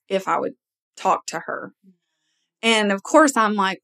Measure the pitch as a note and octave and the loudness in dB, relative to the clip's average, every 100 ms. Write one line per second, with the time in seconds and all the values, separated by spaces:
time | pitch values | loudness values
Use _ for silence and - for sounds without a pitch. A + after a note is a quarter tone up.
0 | _ F#3+ F#3 E3 - - _ _ _ - | _ -6 -2 -4 -4 -10 _ _ _ -6
1 | F#3+ F3 - E3 - - F3 _ F#3+ F3+ | -2 -2 -4 -12 -10 -12 -12 _ _ _
2 | _ _ _ _ _ _ A3+ A3+ G#3 G3 | _ _ _ _ _ _ 0 2 2 -2
3 | - D4+ D4+ A#3+ A3 G#3 F#3+ F#3+ | 2 4 4 4 0 0 -2 -4